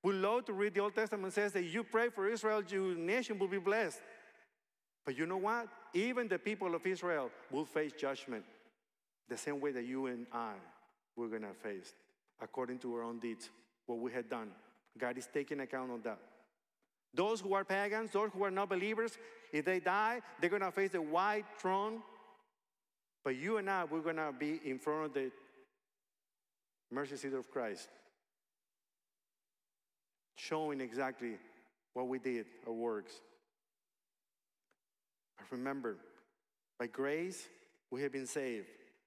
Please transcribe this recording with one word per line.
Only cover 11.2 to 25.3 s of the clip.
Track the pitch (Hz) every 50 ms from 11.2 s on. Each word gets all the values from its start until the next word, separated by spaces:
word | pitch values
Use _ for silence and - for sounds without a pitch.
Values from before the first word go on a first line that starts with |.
| 120
gonna | 113 110 110 107 101 92
face, | - - 107 101 95 90 - - - _ _ _ _ _ _ _ _
according | 113 110 - 131 127 120 127 123
to | 123 123 117
our | 117 117
own | 117 117 117
deeds, | 113 117 110 110 - - - - - _ _ _ _
what | - 120 117
we | 117 127
had | 117 127 117 110
done. | 123 117 113 104 92 - - - _ _ _ _ _
God | 113 127 123 123
is | 131 123 - -
taking | 147 143 - 151 143
account | 135 127 135 131 131 127
of | 123 117 110
that. | 117 107 - - - - - - _ _ _ _ _ _ _ _ _ _ _ _ _ -
Those | - 180 214 226 220
who | 185 196 196
are | 196 190
pagans, | 190 190 196 202 202 208 220 226 220
those | - 196 214 214 196
who | 190 202
are | 196
not | 185 196 202 190
believers, | 196 180 190 214 220 208 233 226 - - - - - - - - -
if | 151 143
they | 175 190 185
die, | 160 180 185 202 214 220 240 247 - - - -
they're | 165 175
gonna | 190 202 196 185
face | - 196 196 190
the | - 180
white | 160 151 156 170 190 208 214 214 208 - - -
throne. | - 185 190 196 202 214 220 226 226 - - - - - - - _ _ _ _ _ _ _ _ _ _ _ _ _ _ _ _ _
But | 139 131
you | 127 147 196 220
and | 214 196 196
I, | 196 185 175
we're | 151 151 165
gonna | 151 165 160 160 156 147 135
be | 123 147 147 156 160 -
in | 139 131 127
front | - 151 151 156 156
of | 151 135
the | 139 135 127